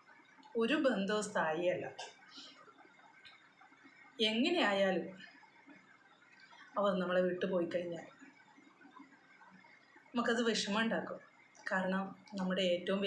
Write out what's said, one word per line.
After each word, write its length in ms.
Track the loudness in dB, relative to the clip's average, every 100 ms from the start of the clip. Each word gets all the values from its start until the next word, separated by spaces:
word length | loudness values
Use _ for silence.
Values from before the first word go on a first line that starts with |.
| -20 -20 -20 -20 -6 -2
ഒരു 140 | 2 2 2
ബന്ധവും 380 | 2 0 -2 -2
സ്ഥായിയല്ല. 580 | 0 0 0 0 0 -4 -10 -16 -18 -20 -18 -18 -20 -20 -20 -20 -20 -20 -20 -20 -20 -20 -20 -20 -20 -20 -20 -14 -2 0
എങ്ങനെയായാലും 760 | 2 2 2 2 4 2 2 -4 -12 -18 -20 -20 -20 -20 -20 -20 -20 -20 -20 -20 -20 -20 -20 -6 2
അവർ 120 | 2 4
നമ്മളെ 240 | 2 4 2
വിട്ടുപോയി 420 | 0 0 0 0
കഴിഞ്ഞാൽ 340 | -2 -4 -8 -12 -20 -20 -20 -20 -20 -20 -20 -20 -20 -20 -20 -20 -20 -20 -20 -20 -20 -20 -20 -6
നമുക്കത് 320 | -2 0 2 2
വിഷമമുണ്ടാക്കും. 680 | 0 0 0 0 -2 -4 -10 -14 -20 -20 -14 -4
കാരണം 340 | -2 0 -2 -4 -10 -12 -6
നമ്മുടെ 240 | -2 0 2
ഏറ്റവും 280 | 0 0 0